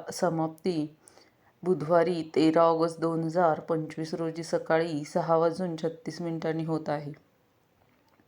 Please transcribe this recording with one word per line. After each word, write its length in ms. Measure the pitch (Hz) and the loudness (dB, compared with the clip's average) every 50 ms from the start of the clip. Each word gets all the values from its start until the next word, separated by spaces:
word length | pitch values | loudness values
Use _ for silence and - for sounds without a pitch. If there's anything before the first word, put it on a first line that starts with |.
| - - - | -2 -6 -6
समाप्ती 840 | - 190 175 175 160 160 160 160 - - 196 175 156 151 151 - _ _ - - - _ _ _ _ _ _ _ _ - | -2 -2 0 0 0 -2 -2 -4 -4 -4 -2 -2 -2 -2 -4 -6 _ _ -20 -20 -20 _ _ _ _ _ _ _ _ -2
बुधवारी 680 | 175 180 147 147 151 175 170 165 170 180 165 160 160 - | 0 0 0 2 4 4 6 6 4 0 -2 -4 -2 2
तेरा 280 | - 156 160 160 165 165 | 4 4 6 6 6 6
ऑगस्ट 360 | 165 165 160 165 170 165 - | 6 6 4 2 0 -2 -2
दोन 240 | 160 165 165 160 165 | -2 -2 0 0 -2
हजार 360 | 160 156 180 175 160 151 156 | -2 0 2 4 4 2 0
पंचवीस 540 | - - 170 160 156 156 - - 160 160 185 | -2 -2 -2 -2 -4 -6 -6 -8 -8 -6 -6
रोजी 300 | 165 165 160 160 170 165 | -4 -4 -4 -6 -8 -6
सकाळी 600 | - - 170 170 - 165 160 165 175 160 143 147 | -4 -4 -2 0 2 2 2 2 0 -2 -4 -4
सहा 340 | - - 180 160 160 165 160 | -4 -2 -2 0 2 2 4
वाजून 380 | 165 170 160 170 185 175 165 160 - | 4 2 0 -2 -4 -4 -4 -4 -6
छत्तीस 380 | 160 165 - - 160 151 160 | -6 -6 -8 -10 -12 -10 -8
मिनिटांनी 440 | 175 170 165 160 165 160 160 160 160 | -6 -6 -6 -4 -4 -4 -4 -4 -2
होत 240 | 160 160 156 156 160 | -2 -4 -4 -2 -4
आहे. 380 | 147 151 151 143 147 - _ _ _ _ _ _ _ _ _ _ _ _ _ _ _ _ _ _ _ _ _ | -4 -4 -6 -8 -12 -14 _ _ _ _ _ _ _ _ _ _ _ _ _ _ _ _ _ _ _ _ _